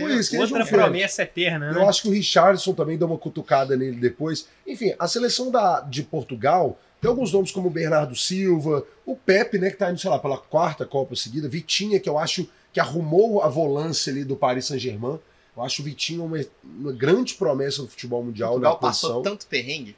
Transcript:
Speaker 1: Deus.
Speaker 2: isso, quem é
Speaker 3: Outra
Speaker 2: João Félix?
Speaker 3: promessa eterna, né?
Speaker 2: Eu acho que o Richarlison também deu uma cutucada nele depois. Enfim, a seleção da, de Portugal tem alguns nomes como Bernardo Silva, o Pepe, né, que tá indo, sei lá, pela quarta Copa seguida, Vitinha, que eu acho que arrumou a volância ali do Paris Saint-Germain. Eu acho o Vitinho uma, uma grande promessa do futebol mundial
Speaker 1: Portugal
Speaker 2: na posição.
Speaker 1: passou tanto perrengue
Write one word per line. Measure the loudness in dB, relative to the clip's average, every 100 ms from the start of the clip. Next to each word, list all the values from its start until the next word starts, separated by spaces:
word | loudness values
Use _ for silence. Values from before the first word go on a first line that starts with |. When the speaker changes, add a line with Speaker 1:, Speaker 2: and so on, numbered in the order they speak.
| 0
Speaker 1:
Deus. | 0
Speaker 2:
isso, | 0
quem | 0
é |
Speaker 3:
Outra | 0 0
Speaker 2:
João | 2
Félix? | 4 4
Speaker 3:
promessa | 2 -2 -2
eterna, | -4 -2 -2 -2 -2
né? | 2
Speaker 2:
Eu | 4
acho | 4
que | 2
o |
Richarlison | 0 2 6 6 6 0
também | -2 -2 0
deu | -2
uma | -2
cutucada | -6 -8 0 2 2 0
nele | -2 0
depois. | 0 0 -6 -6 -10 _ -12
Enfim, | -2 -2 0
a | -2
seleção | 0 -2 -2 0
da, | 2 2 2
de | -2 -8
Portugal | -6 -6 -8 -2 2 2 2 -4 _ _
tem | -2
alguns | 0 2
nomes | 0 0
como | -2 -2
Bernardo | -2 2 2 0 -2
Silva, | -4 0 2 2 2 -2 -2 _ -10
o | -6
Pepe, | 2 4 4 0
né, | -2
que | 0
tá | -2
indo, | -2
sei | 0
lá, | 0
pela | 0 -4
quarta | 0 2 2 -2 -4
Copa | -2 -2 -4
seguida, | -6 -6 -6
Vitinha, | -6 -4 -2 2 0
que | 2
eu | -2
acho | -2 -4 -6 _ _
que | -2
arrumou | 0 0 2 6 6 4
a | 2
volância | 2 0 0 -2 -4 -4
ali | -4 -4
do | 0
Paris | 0 0 -2
Saint-Germain. | -4 -6 -6 -6 -8 _ _ _ -10
Eu |
acho | -8 -6
o | -8
Vitinho | -8 -8 -6 -6
uma, | -6 -8 _ -20
uma | -12 -8
grande | -2 4 4 2 -2
promessa | 0 0 -2 -4
do | -10
futebol | -12 -8 -6
mundial | -6 -4 -2
Speaker 1:
Portugal | 2 2
Speaker 2:
na | 2
posição. | 0 -2 -2
Speaker 1:
passou | -2
tanto | -4 -6 -6
perrengue | -6 -4 -10 -12